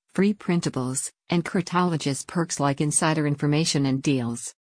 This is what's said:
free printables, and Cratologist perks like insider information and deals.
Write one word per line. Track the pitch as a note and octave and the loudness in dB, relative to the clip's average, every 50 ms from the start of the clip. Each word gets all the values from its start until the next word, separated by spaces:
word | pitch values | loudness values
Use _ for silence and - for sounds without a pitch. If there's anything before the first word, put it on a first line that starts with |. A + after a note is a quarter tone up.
| _ _ - | _ _ 0
free | - F#3+ G3+ G#3 | 2 2 2 2
printables, | - - - F3 F3 - D3+ - C3+ B2+ B2+ C3 C#3 - - - _ _ - | 0 -2 0 0 0 0 -2 -2 -2 -4 -2 -4 -4 -6 -6 -10 _ _ -2
and | E3+ F3 D#3+ | -2 -2 0
Cratologist | - - G3 E3 - - F3+ F3+ F3+ E3 D3 - D3 C3+ - - | 0 -2 -2 -2 0 0 2 2 2 0 0 0 -2 -2 -4 -6
perks | - - F3+ E3 - - - | -4 -4 -2 -2 -2 -2 0
like | C#3+ C#3+ C#3 - | 0 0 2 0
insider | D#3 D3+ D3 - E3 D#3+ D#3 D#3 D3 D3 | 0 0 0 2 2 2 2 2 0 0
information | C#3+ C#3+ - D3 D3 D3+ D#3+ - - D3 C#3 | 0 0 2 2 2 2 2 2 2 2 2
and | C3+ C3 C3+ - | 2 0 0 0
deals. | D#3 C#3 C3 A#2+ A#2 A#2 A#2+ - - - _ | 0 0 2 0 -2 -4 -6 -8 -12 -14 _